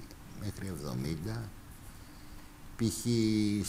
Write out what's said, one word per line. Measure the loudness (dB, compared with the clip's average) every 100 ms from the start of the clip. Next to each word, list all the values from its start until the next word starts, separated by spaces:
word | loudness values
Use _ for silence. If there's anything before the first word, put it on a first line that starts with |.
| -10 -14 -12 -6
μέχρι | -4 -4 -4
εβδομήντα, | -4 -2 0 0 0 -2 -2 -4 -8 -12 -12 -12 -12 -14 -14 -12 -12 -12 -14 -12 2
Π.χ. | 2 4 4 6 6 6 6 4